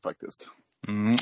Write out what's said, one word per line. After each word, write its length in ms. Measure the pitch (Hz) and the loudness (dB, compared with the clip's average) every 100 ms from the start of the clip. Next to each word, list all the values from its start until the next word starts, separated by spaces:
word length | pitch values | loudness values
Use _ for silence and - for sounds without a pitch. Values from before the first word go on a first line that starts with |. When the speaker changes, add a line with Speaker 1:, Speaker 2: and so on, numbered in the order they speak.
Speaker 1:
faktiskt. 460 | 80 - - - - - _ _ 98 | -10 -8 -12 -14 -20 -20 _ _ -6
Speaker 2:
Mm, 280 | 104 107 120 | 0 4 4